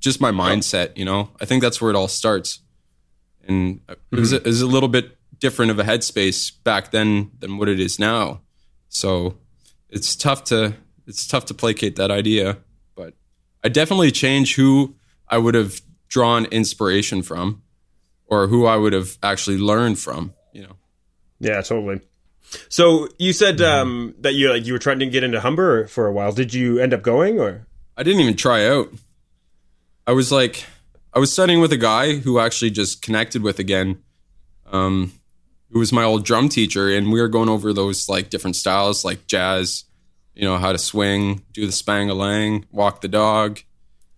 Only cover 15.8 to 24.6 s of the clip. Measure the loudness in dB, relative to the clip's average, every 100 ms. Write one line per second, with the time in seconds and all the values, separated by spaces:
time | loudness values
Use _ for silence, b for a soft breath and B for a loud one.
15.8 | -16 _ _ 2 2 2 0 -2 -2 -2
16.8 | 0 0 0 -6 -6 -6 -6 -8 _ _
17.8 | _ _ _ _ -2 0 2 4 4 4
18.8 | 4 2 -2 -4 -4 -2 -2 0 2 2
19.8 | 2 -2 -6 -8 -10 -14 _ -20 -20 -20
20.8 | _ _ _ _ _ _ -4 -4 -4 -4
21.8 | -4 -8 -12 _ _ _ B B B 4
22.8 | 6 4 0 -4 -2 2 2 4 2 2
23.8 | 0 -4 -8 -4 -2 2 2 0